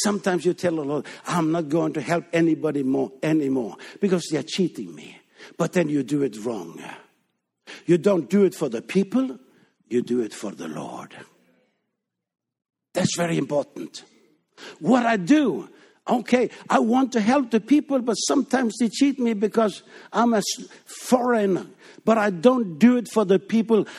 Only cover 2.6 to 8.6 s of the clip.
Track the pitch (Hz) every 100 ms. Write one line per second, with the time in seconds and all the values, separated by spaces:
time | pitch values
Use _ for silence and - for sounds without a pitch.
2.6 | 151 139 131 135 131 - 156 156 139 135
3.6 | 107 - - - 202 180 - 151 - -
4.6 | 175 - 95 78 - - _ _ - -
5.6 | 160 185 165 147 127 147 139 107 110 110
6.6 | 85 80 - - - _ _ _ _ _
7.6 | - - - 170 185 185 135 202 190 -